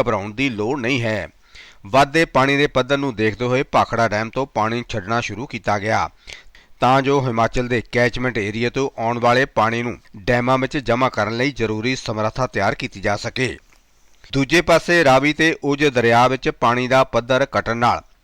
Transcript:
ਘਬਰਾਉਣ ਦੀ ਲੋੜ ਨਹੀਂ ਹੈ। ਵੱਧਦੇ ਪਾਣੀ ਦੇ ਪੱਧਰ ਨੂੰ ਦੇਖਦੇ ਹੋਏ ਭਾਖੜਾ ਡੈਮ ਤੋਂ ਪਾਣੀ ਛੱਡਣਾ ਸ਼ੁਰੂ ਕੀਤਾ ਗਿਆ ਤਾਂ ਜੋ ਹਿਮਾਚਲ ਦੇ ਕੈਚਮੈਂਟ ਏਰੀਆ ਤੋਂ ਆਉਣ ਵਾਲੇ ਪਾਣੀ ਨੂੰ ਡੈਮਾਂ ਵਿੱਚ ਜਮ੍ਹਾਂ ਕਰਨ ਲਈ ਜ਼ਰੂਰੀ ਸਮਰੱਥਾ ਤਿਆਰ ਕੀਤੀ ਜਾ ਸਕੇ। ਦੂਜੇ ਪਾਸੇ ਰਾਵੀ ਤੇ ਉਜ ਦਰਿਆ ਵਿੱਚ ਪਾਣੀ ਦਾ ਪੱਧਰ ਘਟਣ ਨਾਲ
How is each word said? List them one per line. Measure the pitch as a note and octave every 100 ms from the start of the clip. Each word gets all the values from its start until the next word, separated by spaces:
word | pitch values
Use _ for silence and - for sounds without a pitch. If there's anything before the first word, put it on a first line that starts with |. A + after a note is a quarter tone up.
ਘਬਰਾਉਣ | A#2+ G#2 G#2
ਦੀ | G#2+ C#3
ਲੋੜ | G#2 G#2+ D3
ਨਹੀਂ | A#2 C3+
ਹੈ। | A#2 G#2+ D#2 _ _ - - - G2
ਵੱਧਦੇ | B2+ C#3+ D#3 E3
ਪਾਣੀ | C3 C3+ C#3
ਦੇ | C#3+
ਪੱਧਰ | B2+ B2+ C#3
ਨੂੰ | C#3 G#2
ਦੇਖਦੇ | G#2+ G2+ B2
ਹੋਏ | B2+
ਭਾਖੜਾ | D3 A3 G3+ A#2 A2+
ਡੈਮ | G#2 A2+
ਤੋਂ | C3 C#3
ਪਾਣੀ | A2+ A2 A#2 A#2
ਛੱਡਣਾ | A2+ F#2 A#2
ਸ਼ੁਰੂ | A2+ G2+ A#2+
ਕੀਤਾ | A2+ - G#2
ਗਿਆ | G#2 G#2 D#2 _ - - - - _ -
ਤਾਂ | B2+ C3+
ਜੋ | C3+ C#3+ B2+
ਹਿਮਾਚਲ | A2+ A2+ B2+ B2
ਦੇ | A#2+ -
ਕੈਚਮੈਂਟ | A#2+ A#2+ A#2+ B2+ A2+
ਏਰੀਆ | G2+ G#2+ A#2+
ਤੋਂ | C3+ C3+ -
ਆਉਣ | A2+ A#2+
ਵਾਲੇ | A#2+ B2 C#3
ਪਾਣੀ | - A2 A#2
ਨੂੰ | A#2+ F#2 - G#2+
ਡੈਮਾਂ | F#2 A#2+ B2 C3
ਵਿੱਚ | C3 D3+
ਜਮ੍ਹਾਂ | A#2 A#2 C3
ਕਰਨ | - G#2 A#2
ਲਈ | C#3
ਜ਼ਰੂਰੀ | A#2+ A2 G#2+ A#2+ C3
ਸਮਰੱਥਾ | - G#2+ A2 - B2+
ਤਿਆਰ | A2+ G2 C3
ਕੀਤੀ | B2+ G2+
ਜਾ | G2+ G2+
ਸਕੇ। | A2 - B2+ - _ _ _ _ _ _ -
ਦੂਜੇ | C3+ C3 E3
ਪਾਸੇ | E3+ D#3+ - F3
ਰਾਵੀ | E3 C3 D3
ਤੇ | D3+ D#3+ -
ਉਜ | C#3+ C#3+ D3
ਦਰਿਆ | A#2+ A#2 A#2+ B2+
ਵਿੱਚ | C3 D3+
ਪਾਣੀ | - A#2+ A#2+ B2+
ਦਾ | C3
ਪੱਧਰ | C3 A#2 A#2+ C3 C3+ G#2
ਘਟਣ | A2+ A#2
ਨਾਲ | A#2 E2+ - _